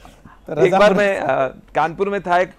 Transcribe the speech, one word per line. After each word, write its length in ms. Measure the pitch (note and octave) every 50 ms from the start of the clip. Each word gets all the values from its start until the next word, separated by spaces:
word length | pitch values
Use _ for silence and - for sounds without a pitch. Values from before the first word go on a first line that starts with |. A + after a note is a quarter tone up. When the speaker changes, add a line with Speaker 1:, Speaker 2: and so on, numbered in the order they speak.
| - - - - _ - - - _
Speaker 1:
तो 60 | -
रजा 100 | E3 D3
Speaker 2:
एक 100 | F3+ F3+
बार 80 | F#3 G3
Speaker 1:
मर्द 160 | G#3 G#3 F#3+
Speaker 2:
मैं, 240 | G3 G3+ G3 F#3+ -
आ, 280 | - C3+ C3+ C#3 C3+ B2+
कानपुर 600 | - - - - - D3+ D3+ E3 E3 C#3 G3+ G3+
में 140 | G3+ G3+
था, 160 | D#3+ F3+ F3 F3+
एक 160 | F#3+ F#3+ -